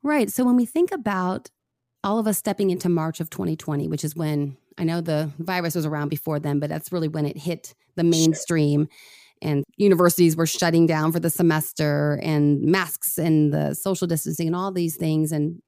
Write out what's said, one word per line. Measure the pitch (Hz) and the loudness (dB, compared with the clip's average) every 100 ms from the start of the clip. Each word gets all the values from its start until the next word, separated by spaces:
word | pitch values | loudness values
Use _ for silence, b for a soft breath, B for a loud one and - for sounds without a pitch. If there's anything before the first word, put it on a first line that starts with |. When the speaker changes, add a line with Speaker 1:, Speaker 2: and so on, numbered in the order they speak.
Speaker 1:
Right. | 277 302 208 | 0 0 0
So | - 247 | 0 2
when | 247 | 4
we | 240 | 2
think | 320 349 | 0 0
about | 349 214 196 180 185 - _ _ _ _ _ | 0 -4 -2 -2 -4 -8 _ _ _ _ _
all | - 220 | -2 0
of | 220 | 0
us | 196 | -2
stepping | - 202 196 | -2 0 0
into | 180 180 | 0 0
March | 170 160 160 | 0 0 -4
of | 160 | -8
twenty | - 185 156 | -6 -4 -4
twenty, | - 147 147 | -4 -4 -2
which | 151 | -4
is | 147 156 | -6 -4
when, | 156 147 143 135 _ - | -2 -2 -4 -8 _ -6
I | |
know | 165 170 | -2 -2
the | 165 151 156 139 | -2 -2 -2 -6
virus | 165 185 170 170 | -4 -2 -2 -2
was | 151 | -2
around | 151 147 | -2 -4
before | 151 - 151 | -4 -4 -4
then, | 151 143 | -2 -2
but | 147 | -2
that's | 156 - | -6 -6
really | 180 160 | -4 -4
when | 156 147 | -2 -4
it | - | -4
hit | 147 165 - _ _ - | -8 -8 -10 _ _ 0
the | |
Speaker 2:
Sure. | 170 | 2
Speaker 1:
mainstream | 165 160 156 - 165 147 147 151 B B B B B | 4 4 2 -2 0 2 2 0 B B B B B
and | 160 143 135 _ | -4 -4 -4 _
universities | 202 180 175 170 175 160 | 4 6 4 6 4 4
were | 165 | 0
shutting | - 170 165 165 | 0 2 4 4
down | 156 156 | 4 0
for | 165 | 0
the | 165 | -2
semester | - 180 156 156 - 151 147 147 147 | 2 2 2 -2 -2 0 2 0 0
and | - 151 147 143 | 0 2 4 2
masks | - 185 175 - - - | 2 2 0 -4 -6 -2
and | 160 156 151 | 2 4 4
the | 151 147 147 | 2 -2 -2
social | - 185 175 | -4 -2 -2
distancing | 165 160 160 165 | -2 -4 -4 -2
and | 175 | -2
all | 196 | -2
these | 180 170 160 | -2 -4 -2
things | 160 156 156 | -2 0 0
and | 156 147 170 | -2 -4 -6